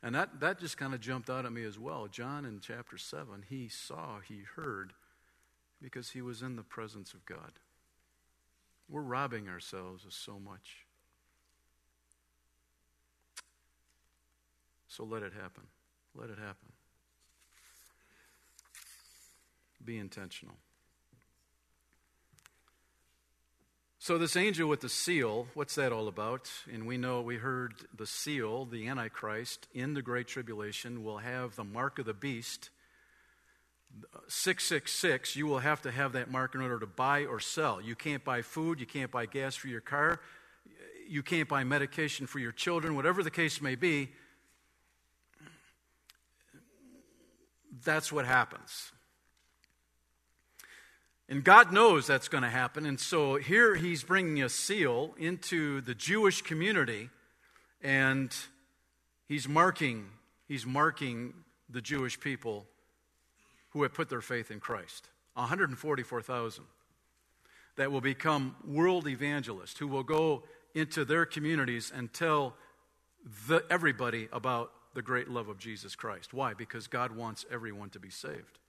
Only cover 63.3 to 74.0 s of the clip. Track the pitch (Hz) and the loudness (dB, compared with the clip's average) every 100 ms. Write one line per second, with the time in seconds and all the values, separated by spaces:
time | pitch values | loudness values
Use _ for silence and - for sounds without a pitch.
63.3 | _ _ _ _ 151 139 - 160 123 - | _ _ _ _ 0 0 2 -2 -2 -2
64.3 | 123 113 104 - 113 87 - - _ _ | -4 -4 -10 -6 -6 -6 -16 -18 _ _
65.3 | - 120 175 185 127 151 139 120 120 110 | -4 -2 2 2 0 -2 -2 0 -6 -2
66.3 | 123 117 104 - _ _ _ _ _ _ | -4 -4 -6 -18 _ _ _ _ _ _
67.3 | _ _ - - - 139 139 127 135 160 | _ _ -20 -20 -2 0 2 0 0 2
68.3 | 151 131 131 - 147 175 180 151 127 143 | 2 0 -6 -4 4 4 4 0 -2 -2
69.3 | 147 120 101 90 - 147 135 135 156 160 | -2 -4 -8 -10 -8 -4 -2 2 4 4
70.3 | 139 - - _ 160 156 160 131 160 165 | 2 -2 -20 _ -2 -2 0 2 4 4
71.3 | - 151 160 127 120 113 135 120 - 170 | 2 0 2 2 0 -4 -6 -8 0 2
72.3 | 151 135 - - _ _ _ _ _ - | 4 2 -6 -20 _ _ _ _ _ -18
73.3 | 104 110 165 - 180 165 120 | -14 4 4 6 4 4 2